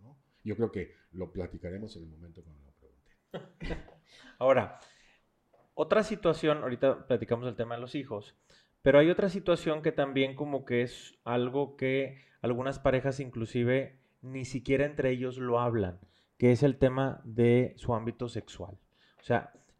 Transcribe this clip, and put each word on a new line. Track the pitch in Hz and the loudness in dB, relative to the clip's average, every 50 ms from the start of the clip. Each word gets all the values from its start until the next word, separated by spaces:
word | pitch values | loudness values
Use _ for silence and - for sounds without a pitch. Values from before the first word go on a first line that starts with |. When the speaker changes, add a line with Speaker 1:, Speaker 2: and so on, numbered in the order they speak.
Speaker 1:
¿no? | 101 127 147 _ _ _ _ _ - | -20 -20 -20 _ _ _ _ _ -8
Yo | 107 98 | -6 -4
creo | 104 117 107 | -2 -2 -2
que | - 98 85 - - _ _ _ | -4 -6 -8 -10 -12 _ _ _
lo | - 92 90 85 | -12 -10 -10 -8
platicaremos | - 95 87 87 - 82 - 87 92 101 110 104 - | -8 -8 -8 -8 -10 -10 -10 -10 -10 -10 -12 -14 -14
en | 87 82 | -16 -18
el | 80 | -18
momento | 78 80 87 85 80 - | -20 -20 -20 -20 -20 -20
cuando | 78 80 73 71 71 | -20 -20 -20 -20 -20
lo | 69 | -20
pregunten. | _ _ _ _ _ _ _ _ _ _ _ _ - 170 - - _ - - - - - - - - _ _ _ | _ _ _ _ _ _ _ _ _ _ _ _ -16 -16 -16 -18 _ -10 -8 -8 -8 -8 -10 -16 -20 _ _ _
Speaker 2:
<laughs> | - - - - - - | -20 -20 -20 -18 -6 0
Ahora, | 123 135 131 123 101 - - - - - _ _ _ _ _ _ _ _ _ _ _ _ _ _ _ _ - | 4 4 4 4 2 -2 -6 -16 -20 -20 _ _ _ _ _ _ _ _ _ _ _ _ _ _ _ _ -4
otra | - 156 160 196 220 | -4 0 2 2 2
situación, | 208 - 214 - - 170 156 - 165 151 151 151 | 2 0 -2 -2 0 0 0 2 2 0 0 0
ahorita | 113 127 123 123 139 135 - - - | -2 -6 -2 2 2 2 2 0 -2
platicamos | - 127 110 117 - 120 117 123 | -2 -2 -2 0 -2 -4 -4 -4
del | 127 104 | -6 -6
tema | - 113 117 120 | -6 -6 -6 -8
de | 120 | -10
los | 123 123 - | -10 -8 -10
hijos, | 143 123 - 110 101 - - _ _ _ _ _ _ _ _ _ _ | -10 -8 -8 -10 -10 -10 -14 _ _ _ _ _ _ _ _ _ _
pero | - 135 139 143 | 4 8 8 8
hay | 156 170 | 8 6
otra | 180 - 202 190 | 4 2 0 0
situación | 175 196 - 180 170 160 - 165 151 156 | -2 -2 0 0 0 2 0 -2 -2 -2
que | 151 160 | -2 -2
también | 147 147 139 139 131 135 135 131 135 | 0 0 0 0 2 0 0 0 -2
como | 135 147 147 143 127 - | -6 -6 -4 -4 -4 -4
que | - 123 120 | -2 0 0
es | 123 120 - - - - - _ - | 0 -2 -6 -12 -20 -20 -20 _ -6
algo | 120 123 123 123 127 127 143 143 135 139 | -2 -2 -2 0 0 -2 -2 -4 -4 -4
que | - 135 131 131 135 135 131 135 - _ _ _ _ | -4 -2 -2 0 0 -2 -4 -8 -16 _ _ _ _
algunas | - 120 123 123 127 135 139 - | -4 -4 -2 -2 -4 -6 -4 -2
parejas | - 139 131 131 123 139 131 139 | 0 0 2 2 0 -2 -4 -6
inclusive | 135 123 - 117 113 - - 123 120 120 127 135 131 - - _ _ _ _ _ | -8 -8 -8 -8 -6 -4 -2 0 2 2 2 2 0 -4 -10 _ _ _ _ _
ni | - 127 131 135 123 | -16 -12 -10 -10 -8
siquiera | - 139 127 - 143 135 135 143 | -8 -8 -6 -2 0 2 2 2
entre | 147 147 143 131 131 | 0 -2 0 0 0
ellos | 131 123 127 127 123 131 | 0 -2 -4 -6 -6 -6
lo | 127 123 117 120 | -2 0 0 2
hablan, | 120 120 117 110 95 90 87 - - - _ _ _ _ _ - | 2 2 0 0 0 -2 -4 -8 -16 -20 _ _ _ _ _ 4
que | 127 123 | 4 6
es | 123 110 | 6 6
el | 143 139 131 - | 4 2 4 4
tema | 135 127 127 131 135 131 - - - | 2 2 2 2 -2 -2 -4 -8 -12
de | 117 110 120 117 120 120 123 123 - - | -4 2 4 6 6 6 6 4 2 -4
su | - - - 120 | -8 -6 -4 -4
ámbito | 107 113 117 - - 123 113 | -2 -4 -6 -6 -6 -8 -8
sexual. | - 107 - - - - 87 90 95 - _ _ _ _ _ _ _ _ | -8 -10 -12 -12 -14 -14 -14 -14 -16 -18 _ _ _ _ _ _ _ _
O | |
sea, | - - 120 113 - - - - _ _ _ | -2 0 0 0 0 -4 -16 -20 _ _ _